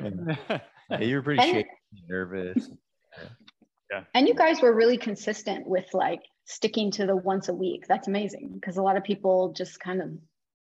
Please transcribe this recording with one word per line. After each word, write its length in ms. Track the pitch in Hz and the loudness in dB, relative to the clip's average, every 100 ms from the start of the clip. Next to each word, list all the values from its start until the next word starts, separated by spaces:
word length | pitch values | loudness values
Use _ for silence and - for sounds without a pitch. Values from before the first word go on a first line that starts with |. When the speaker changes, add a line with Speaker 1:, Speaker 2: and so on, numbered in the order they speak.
Speaker 1:
really. 340 | 104 - 170 147 - | -8 -6 -4 -4 -4
Speaker 2:
Yeah. 100 | 190 | -6
Speaker 3:
<laughs> 60 | - _ - | -6 _ -8
Speaker 2:
Yeah, 80 | 240 | -2
you 160 | 110 139 | 0 0
were 80 | |
pretty 180 | 131 147 | 0 2
Speaker 4:
And 100 | 294 | 4
Speaker 2:
shaky, 180 | 359 - - _ 101 - | 2 -2 -8 _ -20 -8
nervous. 640 | 92 90 95 90 92 - - _ _ _ - 82 117 - _ _ _ - | -6 -4 -6 -2 -4 -4 -16 _ _ _ -20 -20 -20 -20 _ _ _ -10
Speaker 3:
Yeah. 120 | 101 - | -10 0
Speaker 4:
And 140 | 247 320 | 4 4
you 80 | 508 | 6
guys 260 | 320 330 | 4 6
were 100 | 247 | 6
really 240 | 220 226 247 | 6 6 4
consistent 680 | 226 202 - 208 - 190 - | -2 -6 -6 -6 -6 -6 -2
with, 180 | 185 - 185 | -2 -2 -2
like, 260 | - 170 - _ - | -2 -4 -10 _ -18
sticking 460 | - 220 220 208 | -4 -2 0 -2
to 160 | 202 196 | 0 0
the 80 | 190 | 0
once 340 | 185 190 190 | 0 -2 -2
a 40 | 180 | -2
week. 320 | 185 - - | -2 -4 -2
That's 200 | 208 - | -2 0
amazing, 520 | 202 208 202 - 190 | -2 -4 -8 -14 -12
'cause 160 | - 175 | -8 -2
a 60 | |
lot 120 | 190 196 | 2 0
of 60 | |
people 500 | 202 202 190 185 185 | 0 -2 2 4 2
just 260 | 156 180 - | -4 -12 -10
kind 200 | 175 185 | -6 -6
of 100 | 156 160 _ _ _ _ | -6 -12 _ _ _ _